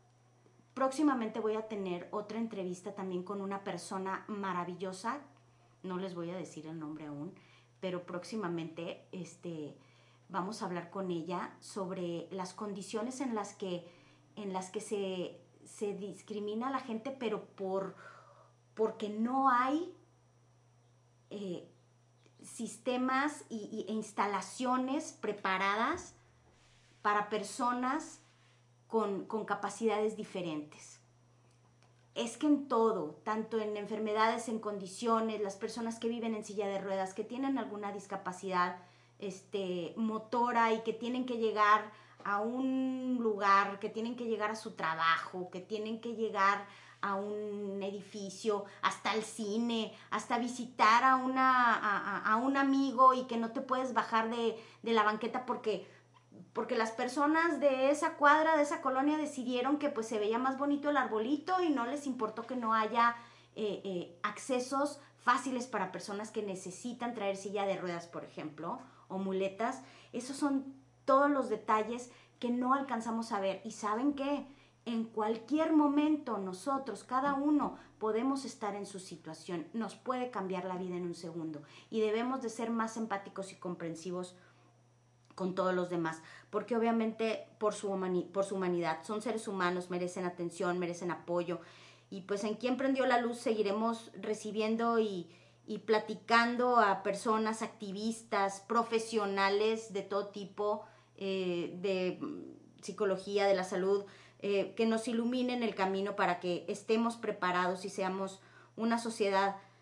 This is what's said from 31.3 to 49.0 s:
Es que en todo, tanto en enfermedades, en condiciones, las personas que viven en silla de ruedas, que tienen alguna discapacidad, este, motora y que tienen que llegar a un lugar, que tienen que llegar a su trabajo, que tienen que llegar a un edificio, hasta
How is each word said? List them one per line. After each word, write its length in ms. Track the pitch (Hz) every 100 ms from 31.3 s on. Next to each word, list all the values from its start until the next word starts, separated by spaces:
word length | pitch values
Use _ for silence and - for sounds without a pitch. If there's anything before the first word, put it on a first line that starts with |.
| _ _ _ _ _ _ _ _
Es 220 | - 233 -
que 100 | 302
en 220 | 277 -
todo, 520 | 233 226 185 156 -
tanto 340 | - 214 220 220
en 180 | 214 208
enfermedades, 720 | 208 220 214 214 220 233 233
en 100 | 220
condiciones, 840 | 208 202 190 - 240 226 226 214
las 160 | 196 196
personas 420 | 220 240 226 226
que 100 | 233
viven 260 | 233 226
en 100 | 214
silla 220 | 214 202 196
de 140 | 196
ruedas, 340 | 196 190 190
que 100 | -
tienen 320 | 214 247 269 269
alguna 360 | 202 208 202
discapacidad, 880 | 202 - 190 190 180 190 180 180 185 - - _ -
este, 760 | 202 185 - 202 185 180 165 -
motora 760 | 220 220 220 247 240 233 226
y 80 | 220
que 100 | 226
tienen 320 | 220 240 247
que 140 | 254 226
llegar 520 | 220 208 208 214 214 - - -
a 160 | - 208
un 800 | 220 247 262 262 262 262 254 247
lugar, 580 | 226 202 202 196 196 196
que 100 | 214
tienen 280 | 220 226 240
que 100 | 233
llegar 240 | 208 208
a 60 | 220
su 160 | 220
trabajo, 800 | 185 165 160 165 160 - 180 175
que 100 | 185
tienen 400 | 180 214 214 226
que 140 | 233
llegar 520 | 220 214 196 196 202 202 - - -
a 140 | 202
un 680 | 196 208 208 208 202 202 196
edificio, 840 | 196 202 185 214 196 - 226 202 202 -
hasta 320 | 190 190